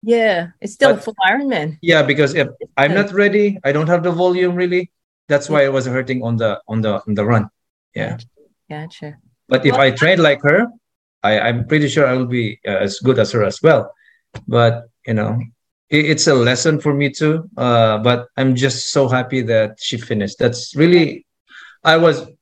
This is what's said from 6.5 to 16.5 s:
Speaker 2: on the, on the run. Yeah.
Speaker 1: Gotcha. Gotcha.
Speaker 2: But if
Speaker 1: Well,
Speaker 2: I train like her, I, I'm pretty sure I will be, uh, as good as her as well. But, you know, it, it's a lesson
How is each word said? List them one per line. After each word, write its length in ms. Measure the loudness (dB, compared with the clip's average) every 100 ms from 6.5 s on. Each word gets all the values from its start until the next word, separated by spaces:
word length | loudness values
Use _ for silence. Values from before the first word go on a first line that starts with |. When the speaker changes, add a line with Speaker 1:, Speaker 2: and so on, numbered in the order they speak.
| -4 -6
Speaker 2:
on 140 | -4
the, 140 | -2 -4 -4
on 80 |
the 100 | -4
run. 260 | 0 0 -2 _ _ _ _
Yeah. 220 | -10 -8 -10
Speaker 1:
Gotcha. 100 | -14 _ _ _ _
Gotcha. 400 | -14 -14 -16 -18 -18 _ _ _
Speaker 2:
But 180 | 0 2
if 60 |
Speaker 1:
Well, 100 | 4
Speaker 2:
I 80 | 2
train 280 | 2 2 4
like 180 | 4 2
her, 240 | 2 2 0 -6 _ _ _ _
I, 160 | 0 0 0
I'm 200 | -2 0
pretty 180 | 0 0
sure 180 | 2 2
I 80 |
will 120 | 0 -2
be, 320 | -4 -4 -6 -6
uh, 120 | -2 -2
as 120 | -2
good 200 | 0 2
as 120 | 0
her 120 | 0
as 160 | -2 0
well. 300 | 2 2 0 -14 _ _ _ -18 -2
But, 400 | 2 2 0 -10 _ -6
you 80 |
know, 240 | -4 -2 -4 -8 _ _ _ _
it, 140 | 0 0
it's 140 | 0 2
a 80 |
lesson 460 | 2 2